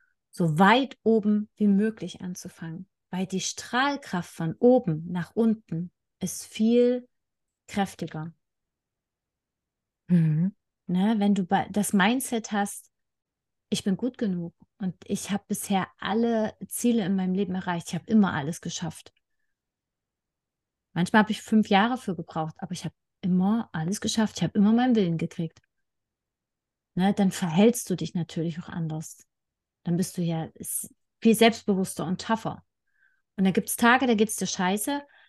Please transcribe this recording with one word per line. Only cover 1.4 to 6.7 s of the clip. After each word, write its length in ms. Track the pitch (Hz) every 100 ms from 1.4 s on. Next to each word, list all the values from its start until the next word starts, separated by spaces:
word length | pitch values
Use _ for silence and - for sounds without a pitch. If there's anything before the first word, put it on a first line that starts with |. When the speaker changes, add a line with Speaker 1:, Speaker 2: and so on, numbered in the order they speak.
| 214 _
Speaker 1:
wie 100 | 208
möglich 540 | 196 220 220 180 -
anzufangen, 680 | 185 180 202 - 165 160 185 _ _
weil 160 | 185 190
die 140 | 190
Strahlkraft 880 | - - - 240 277 277 - 175 -
von 240 | - 165 -
oben 460 | 240 254 247 156 170
nach 240 | 180 165
unten 560 | - 226 220 - 165 175 - _ _
ist 260 | 180 - -
viel 640 | - 220